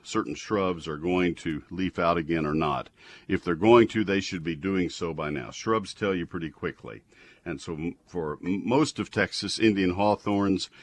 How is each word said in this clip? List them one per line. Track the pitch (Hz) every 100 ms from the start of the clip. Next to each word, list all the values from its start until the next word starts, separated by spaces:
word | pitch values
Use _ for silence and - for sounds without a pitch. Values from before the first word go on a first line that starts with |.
certain | - 110 - 73
shrubs, | - 107 92 87 80
are | 76
going | 82 92 90
to | 80 85 76 -
leaf | 87 92 -
out | 85 85
again | 78 82 76
or |
not. | 78 78 65 - - - - -
If | 95
they're | 90 82
going | 107 120 110
to, | 110
they | 101 98
should | 95 95
be | 80 78
doing | 92 95 85
so | - 85
by | 78 76
now. | 73 57
Shrubs | - 110 110 95
tell | - 101
you | 92 82
pretty | 90 80
quickly. | - 87 - 58 55 - - - - -
And | 76
so | -
m-, | 78 82 - _
for | 87 78 73
m-, | 85 98 107
most | 131 147 -
of | 104
Texas, | 110 98 - 101 -
Indian | 110 98 92
hawthorns | 90 104 101 - 101 98 95 - -